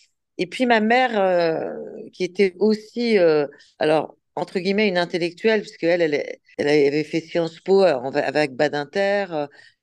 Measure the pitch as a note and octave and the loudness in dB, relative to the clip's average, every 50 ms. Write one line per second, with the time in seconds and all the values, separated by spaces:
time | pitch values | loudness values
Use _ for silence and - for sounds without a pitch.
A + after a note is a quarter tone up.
0 | _ _ _ _ _ _ _ - - F3 - - B3+ A#3+ A#3 A3 G#3+ A3 A#3+ B3+ | _ _ _ _ _ _ _ -8 -8 -6 -4 -2 0 2 2 2 2 2 2 2
1 | B3+ B3 A#3 G#3 F#3+ F#3 F3+ F3 E3+ E3 D#3+ D3 - - - - - - - - | 2 2 0 0 0 2 2 2 2 0 0 -2 -4 -8 -8 -10 -12 -14 -14 -16
2 | - - - - F3+ F3 F3+ - G3+ F#3+ F3+ F3+ G3 A3 G#3+ G#3+ - - - A#3 | -18 -16 -8 -8 -8 -4 0 0 0 0 0 0 0 0 0 0 -4 -8 -8 -4
3 | A#3+ A#3 A3 G3 F3 E3 D#3 D3+ C#3+ C3+ - - _ _ _ - - D#3 D#3+ D3+ | -2 0 2 4 4 4 4 2 0 -2 -6 -14 _ _ _ -4 0 0 0 0
4 | A2 - - _ _ _ _ D3 E3 - - G3 E3+ F#3+ G3 G#3 A3 G3+ F3+ F3+ | -2 -4 -10 _ _ _ _ -10 -10 -8 -6 -4 -2 -2 0 0 0 0 0 0
5 | E3+ F3 - E3+ E3+ E3+ F3+ - - A3 A3 G#3 F3 - - - - E3 F3 F3 | -2 -2 -2 -4 -4 -6 -4 -2 0 0 0 0 -2 -6 -8 -4 0 0 2 2
6 | E3+ D3+ D3 C3+ - - - - _ _ _ - D3 D3 D3 D3+ C#3 C#3 C#3 D#3 | 0 0 0 -2 -4 -6 -12 -16 _ _ _ -4 0 2 4 4 4 2 2 0
7 | D3 D3+ - E3 D#3 - - F3 E3 E3 E3 - - F3+ F#3+ G3 F#3+ F3 C#3+ B2+ | -4 -4 -6 -6 -6 -4 -4 -4 -4 -4 -6 -8 -2 2 4 4 4 4 2 0
8 | A#2+ C3+ C3+ D3 - C#3 C3+ D3 D3+ C#3+ C3 A#2 D3+ C#3+ D3 D3 C#3+ C3+ - G3 | -4 -4 -4 -2 -2 0 0 0 0 0 0 -2 -2 0 -2 -4 -6 -4 -4 -2
9 | G3 G3 G3+ G3+ G3 F3+ E3+ D3+ D3 C#3+ - - - - _ _ | 0 0 0 -2 -2 -4 -4 -6 -6 -6 -10 -16 -20 -20 _ _